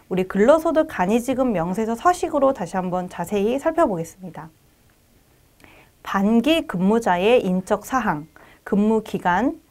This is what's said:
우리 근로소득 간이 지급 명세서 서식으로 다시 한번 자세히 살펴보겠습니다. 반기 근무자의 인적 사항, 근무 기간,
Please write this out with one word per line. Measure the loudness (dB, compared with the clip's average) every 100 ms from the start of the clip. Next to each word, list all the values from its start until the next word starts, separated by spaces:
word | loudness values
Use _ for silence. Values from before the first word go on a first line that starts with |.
| -6
우리 | -4 -2
근로소득 | 2 4 4 4 0 0
간이 | 0 0 0
지급 | 0 0 0
명세서 | 0 -2 -2 -4 0
서식으로 | 0 0 0 0 2
다시 | 0 -4 -4
한번 | -2 -4 -6
자세히 | -8 -4 -2 0 -2
살펴보겠습니다. | -2 0 0 0 -6 -12 -16 -16 -18 _ _ _ _ _ _ _ _ _ _ _ -20 -20 _ _
반기 | -6 0 2 2 2 0 -2
근무자의 | -2 2 2 2 2 4 4
인적 | 2 -2 -2 -4 -2
사항, | -2 -2 -4 -6 -20 -20 -16
근무 | -2 0 2 0
기간, | -2 -4 0 0 0 -4 _